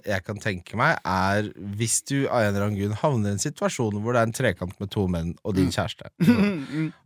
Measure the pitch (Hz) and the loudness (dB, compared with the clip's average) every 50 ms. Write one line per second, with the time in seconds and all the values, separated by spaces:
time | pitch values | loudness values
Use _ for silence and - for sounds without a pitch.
0 | - 101 101 92 - - 104 98 - 113 98 87 - - - 107 127 156 165 - | -2 -2 -2 -2 -2 -6 -8 -6 -4 -4 -4 -4 -6 -6 -2 0 2 2 2 0
1 | - 80 92 92 92 98 101 104 107 101 - - 92 101 101 104 117 113 - - | -2 0 0 2 2 2 2 2 0 -2 -6 -10 -10 -8 -4 -4 -2 -2 -2 -2
2 | - - 139 139 135 - - 123 110 104 101 101 101 104 104 98 101 104 110 - | -2 -2 -2 -2 0 0 2 2 2 2 2 2 0 0 0 0 -2 -2 -2 0
3 | - 156 139 113 104 101 101 98 - 151 143 - 202 196 - - 123 107 101 104 | 0 0 2 2 0 0 -2 -2 -4 -4 -4 -2 -2 -2 -2 0 -2 -2 -2 -2
4 | 107 117 123 120 113 113 110 - 131 117 92 - 90 87 - - 104 95 - 110 | -2 0 2 2 2 2 0 0 0 0 0 0 -4 -8 -6 -8 -8 -4 -2 0
5 | 98 92 90 85 82 87 80 - - 107 101 95 92 87 - - 85 - - - | 0 2 0 0 -2 -4 -6 -6 -6 -2 2 2 2 2 2 0 -2 -4 -6 -10
6 | - - - - 180 165 240 226 196 208 196 156 135 131 135 156 160 151 - - | -16 -16 -4 2 4 6 6 6 4 2 2 -2 -6 -6 -4 -4 -4 -4 -6 -10
7 | _ | _